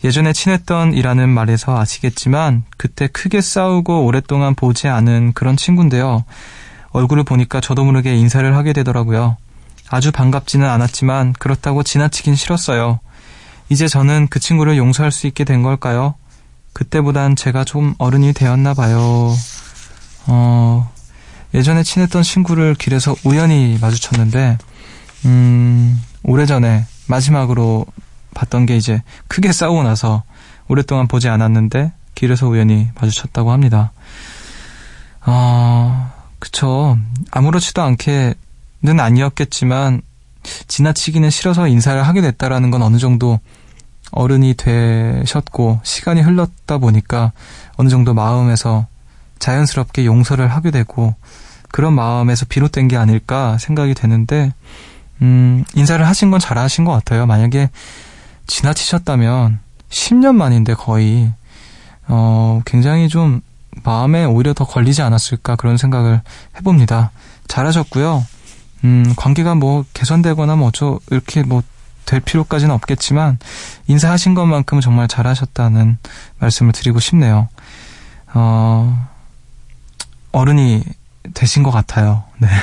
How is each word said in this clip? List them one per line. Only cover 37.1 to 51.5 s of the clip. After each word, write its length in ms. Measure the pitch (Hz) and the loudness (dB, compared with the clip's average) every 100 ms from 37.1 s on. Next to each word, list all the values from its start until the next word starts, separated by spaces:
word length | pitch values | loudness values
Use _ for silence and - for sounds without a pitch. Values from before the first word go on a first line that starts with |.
| 123 - | -8 -6
아무렇지도 500 | 127 143 175 170 - | -2 0 0 -2 -4
않게는 540 | 151 123 - 143 123 - - - - - 143 160 | -2 -2 -2 -2 -2 -4 -12 -20 -20 -4 0 2
아니었겠지만 1040 | 117 123 139 - 139 - 127 127 135 123 - _ _ - - - - | 2 2 0 -4 -6 -4 -2 -2 -2 -4 -6 _ _ -20 -20 -20 -12
지나치기는 640 | - 151 151 - 160 156 | -2 0 0 -2 0 0
싫어서 380 | 147 185 175 170 | 0 -2 0 2
인사를 400 | 120 117 135 139 | 2 2 0 0
하게 140 | 185 | 2
됐다라는 480 | 165 113 131 131 127 | 0 -2 -4 0 0
건 140 | 123 | 2
어느 140 | 110 117 | 2 2
정도 420 | 127 120 120 110 - - - - - - - | 2 0 0 -2 -6 -20 -20 -20 -20 -20 -10
어른이 420 | - 127 135 131 123 | -4 0 2 2 0
되셨고 1300 | - 117 117 113 113 127 123 147 - - 117 110 | 0 0 2 0 0 -2 -2 -4 -6 -4 -2 -2
시간이 380 | - - - 170 | -4 -8 -2 2
흘렀다 560 | 156 180 170 - - 147 | 2 2 0 -6 -6 -2
보니까 540 | 120 107 - 120 113 - - - - - | 2 2 0 -2 -2 -4 -20 -20 -20 -2
어느 140 | 131 | 2
정도 240 | 127 123 | 2 2
마음에서 720 | 117 110 123 123 113 117 110 113 - - - - - | 2 0 0 0 0 0 -2 -4 -10 -20 -20 -20 -8
자연스럽게 640 | - 131 147 - 123 - 120 | -4 0 0 -2 -4 -2 2
용서를 420 | 117 120 135 123 | 2 2 0 0
하게 240 | 135 165 | 0 -2
되고 440 | 143 110 - 117 107 - - - | -2 -4 -2 -2 -4 -12 -20 -20